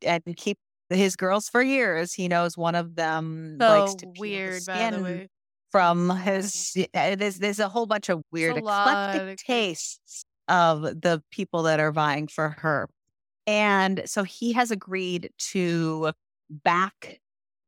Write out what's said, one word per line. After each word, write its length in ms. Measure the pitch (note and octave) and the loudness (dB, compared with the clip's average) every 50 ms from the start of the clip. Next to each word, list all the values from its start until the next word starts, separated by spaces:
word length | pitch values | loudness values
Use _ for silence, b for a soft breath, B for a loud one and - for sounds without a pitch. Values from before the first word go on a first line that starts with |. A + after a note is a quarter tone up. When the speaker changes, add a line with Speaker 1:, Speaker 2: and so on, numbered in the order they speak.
| - | -2
Speaker 1:
and 200 | - E3+ E3+ E3 F3 E3+ - | 0 0 0 -2 -4 -10 -6
keep 200 | - G#3 G3+ - _ _ _ _ _ - | -4 -4 -4 -4 _ _ _ _ _ -2
his 260 | F3 F#3 G3 F#3+ F3+ - | 2 4 4 2 2 0
girls 320 | F#3 F#3 F#3+ G#3+ G#3 - | -2 0 0 0 0 0
for 120 | - A#3+ B3+ | 2 2 2
years. 500 | C4 C4+ C4+ B3 G#3 E3+ D#3+ E3+ F3 - | 4 2 2 2 2 0 0 -2 -4 -4
He 140 | - F#3 F3+ | -4 -2 0
knows 280 | F3 E3+ F3 F3 E3+ F3 | 0 2 0 0 -2 -2
one 180 | E3 E3 E3+ | -2 0 0
of 200 | E3+ E3+ E3+ E3 | 0 -2 -4 -4
them 680 | E3 E3 D#3+ D#3+ D#3+ D#3+ D#3+ D#3+ D#3+ D#3+ D#3+ D#3 C#3+ B3 A3+ | -4 -2 0 0 -2 -2 -4 -6 -8 -10 -10 -2 2 6 8
likes 280 | G#3+ G3+ G3+ G3 G3 F#3 | 8 8 6 4 -2 -6
Speaker 2:
So 0 | |
Speaker 1:
to 100 | F3+ F#3 F3 | -12 -14 -12
peel 280 | F3 G#3 G#3 G3+ G3 | -10 -8 -6 -6 -6
the 100 | F#3+ F#3+ | -6 -6
Speaker 2:
weird, 140 | F#3 F#3 F3 | -6 -8 -8
by 220 | F#3 F#3 F#3 A3+ A3+ | -6 -4 -2 -2 -2
the 120 | G#3+ G3+ | -2 -4
Speaker 1:
skin 20 | |
Speaker 2:
way. 280 | F#3+ F3+ F3+ F3 F#3+ F#3+ _ _ _ _ _ _ _ _ | -4 -4 -6 -8 -10 -14 _ _ _ _ _ _ _ _
Speaker 1:
from 400 | - G3+ F3+ E3+ E3+ F3 F3 F3 F#3 F#3 | 2 4 6 6 4 4 2 0 0 0
his, 560 | F3+ G3+ G3 F#3+ F#3 G3+ - - - - - F3+ | 0 0 0 0 -2 -4 -6 -6 -6 -6 -2 -2
Speaker 2:
Mm-hmm. 120 | F#3 - - | -2 -2 0
Speaker 1:
uh, 200 | F#3 C#3+ E3 G3 F#3+ | 0 0 0 0 0
there's, 220 | G#3 G#3 F#3+ F3 | -2 -4 -4 -2
there's 200 | G3 G#3 G3+ G3+ | -4 -2 -2 -2
a 100 | G#3+ F#3+ | -2 -2
whole 180 | F#3 A#3+ A#3 G3+ | -2 -2 -2 0
bunch 220 | A3 G#3 G#3 - | -2 -2 -2 -2
of 120 | F#3 E3 D3 _ - E3 | -4 -4 -4 _ -4 -2
Speaker 2:
It's 100 | E3 E3 | 0 0
Speaker 1:
weird 100 | D#3+ D#3 | 0 -2
Speaker 2:
a 0 | |
lot 560 | A3 G#3 G#3 G3+ G3+ - G3+ G3+ G3+ G3+ G3 | -2 -2 0 2 4 4 2 2 0 -2 -2
Speaker 1:
eclectic 100 | G3 F#3+ F#3+ | -4 -6 -6
Speaker 2:
of 40 | G3 F#3+ - | -10 -10 -4
crazy 0 | - | -2
Speaker 1:
tastes 800 | B3 A#3+ A3 F#3 E3 - - - - - _ - - - - _ _ _ _ - | 0 0 0 -2 -2 -6 -8 -10 -10 -12 _ -20 -20 -20 -20 _ _ _ _ 0
of 340 | F3 F3+ E3+ E3 D#3+ D3+ D#3 | 4 4 6 4 4 2 0
the 400 | C#3 F#2 D#3+ - F3 E3+ D#3 - _ | -6 -4 -2 0 2 2 0 -2 _
people 320 | - - G3 F3+ - E3+ D#3+ | -8 -8 -6 -4 -2 0 2
that 160 | D#3+ D#3 D3+ | 2 2 4
are 100 | D3+ D#3 D3+ | 2 2 2
vying 340 | D#3+ D3+ D3+ C#3+ D3 D3+ D3+ | 2 2 2 2 0 -2 -4
for 220 | - - D#3 D3+ | -4 -4 -4 -4
her. 380 | D3+ - - D#3+ D3+ C3+ G2 - _ _ _ _ _ _ _ _ _ _ _ - | -4 -2 -2 0 0 0 -2 -4 _ _ _ _ _ _ _ _ _ _ _ -2
And 560 | G#3 G#3 G#3+ G#3 G3+ G3 F#3+ F#3+ F#3+ F3+ - - | 0 2 4 4 4 4 4 2 0 -2 -4 -6
so 160 | - G#3+ G3 | -4 -4 -4
he 300 | F#3 - - A#3 A#3 A#3 | -4 -6 -4 -2 0 2
has 180 | A#3+ B3 A#3 | 2 2 2
agreed 600 | A3+ G3 - - F#3 F#3+ F#3 F3+ F3+ F3 E3+ - _ - | 0 -6 -6 -6 -6 -6 -4 -4 -4 -6 -6 -8 _ -10
to 760 | - - - G3 F3+ E3+ E3+ E3 E3 D#3+ D#3+ D#3 D#3+ D#3 D#3+ _ _ _ _ _ _ - | -8 -4 -2 0 0 2 2 0 0 0 -2 -2 -2 -4 -4 _ _ _ _ _ _ -20
back 680 | D3+ D3+ - F3+ E3+ F3 F#3 G3 - - - - - - _ _ _ _ _ _ _ _ _ | -12 -4 0 0 2 2 0 -2 -4 -10 -20 -20 -20 -20 _ _ _ _ _ _ _ _ _